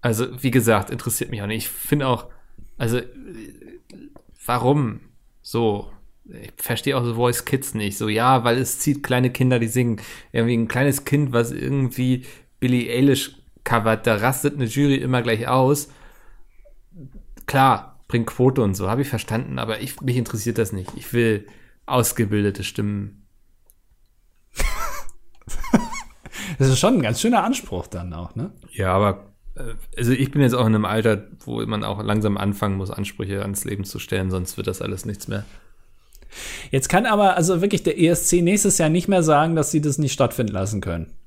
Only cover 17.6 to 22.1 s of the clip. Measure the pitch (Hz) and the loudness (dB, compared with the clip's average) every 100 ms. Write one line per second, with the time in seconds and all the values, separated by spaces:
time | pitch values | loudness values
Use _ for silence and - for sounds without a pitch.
17.6 | 135 110 - - - 120 113 - 127 135 | 6 4 -2 -20 -4 -2 -2 4 4 4
18.6 | 107 95 95 117 139 113 - 113 131 131 | 2 0 0 -2 -2 -4 -2 -4 -4 -6
19.6 | 113 110 131 - 131 123 117 113 107 117 | -4 -4 -6 -6 -2 0 0 -2 -2 0
20.6 | 107 98 92 - - 120 117 104 - - | -2 -2 -8 -12 -4 2 2 2 -2 -20
21.6 | - _ - 131 113 | -20 _ -2 0 0